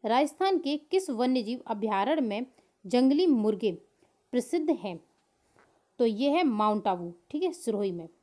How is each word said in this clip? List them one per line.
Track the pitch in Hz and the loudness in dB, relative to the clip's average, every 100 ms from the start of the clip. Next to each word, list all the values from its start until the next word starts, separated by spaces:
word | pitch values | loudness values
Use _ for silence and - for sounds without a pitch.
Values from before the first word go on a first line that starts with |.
राजस्थान | 220 240 294 - 381 370 | 2 2 2 0 0 0
के | 277 294 | 0 -4
किस | _ 370 381 | _ -2 -2
वन्य | 226 254 254 | -2 0 0
जीव | 208 247 - | -2 -8 -6
अभयारण्य | 220 214 196 214 311 | -4 -2 0 0 0
में | 240 202 254 _ _ _ | 0 -4 -6 _ _ _
जंगली | 190 247 262 285 359 | -2 2 4 4 4
मुर्गे | 254 214 202 214 175 _ _ _ _ _ | 4 2 0 -2 -4 _ _ _ _ _
प्रसिद्ध | 254 240 339 311 | -4 -2 -2 0
हैं? | 311 196 165 _ _ _ _ _ _ _ _ _ _ | -2 -4 -10 _ _ _ _ _ _ _ _ _ _
तो | 240 | 0
ये | 208 277 | 2 2
है | 302 | 2
माउंट | 330 214 214 214 202 | 2 2 2 2 0
आबू, | 180 175 175 _ | -2 -4 -12 _
ठीक | 302 | -4
है, | 359 | -4
सिरोही | - - 214 202 | -4 -4 -2 -2
में। | 175 165 _ | -4 -10 _